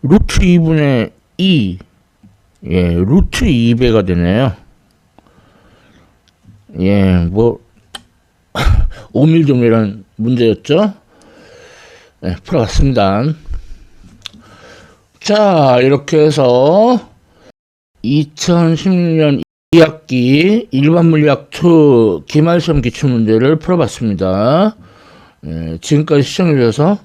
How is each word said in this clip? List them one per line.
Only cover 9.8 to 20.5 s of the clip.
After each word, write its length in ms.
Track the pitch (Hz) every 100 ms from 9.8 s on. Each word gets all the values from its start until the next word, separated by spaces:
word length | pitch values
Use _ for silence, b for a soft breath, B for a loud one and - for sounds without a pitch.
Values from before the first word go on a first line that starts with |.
| 107 104 98 -
문제였죠. 800 | 113 123 117 104 - 156 208 196 _ B B B B B B B B B B _
예, 120 | 92 87
풀어봤습니다. 760 | - 170 113 - 139 120 98 101 135 156 - - - - - - - - - - B B B B B B B _
자, 600 | - 208 208 170 139 123
이렇게 380 | 131 139 143 156
해서 840 | 151 151 131 123 135 180 226 247 - _ _ b b _ _ _ _ _
이천십육 1120 | 110 143 147 - - 170 165 165 190 180 175 160
년 260 | 151 139 - _ _
이 60 | 165
학기 880 | 156 156 _ 127 123 139 180